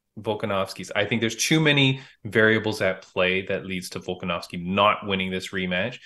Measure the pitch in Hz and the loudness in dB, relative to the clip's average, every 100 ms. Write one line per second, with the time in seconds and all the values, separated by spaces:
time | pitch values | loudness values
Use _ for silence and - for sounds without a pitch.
0 | _ - 110 104 107 98 95 - 90 104 | _ -8 -6 -4 -2 -2 -4 -6 -6 -2
1 | 101 113 110 - - 160 151 143 135 131 | 0 0 0 -2 2 4 4 4 4 2
2 | - _ 107 113 110 110 107 107 95 92 | -8 _ 0 4 6 4 2 0 0 -2
3 | - 95 90 95 95 95 95 92 90 92 | -6 0 2 0 -2 -6 -4 -8 -8 -8
4 | 92 90 90 85 - 90 87 101 104 101 | -8 -6 -4 -4 -6 -8 -2 4 4 2
5 | 104 95 92 92 - 98 90 90 113 - | -2 -2 -2 -4 -6 -4 -2 -2 -2 -8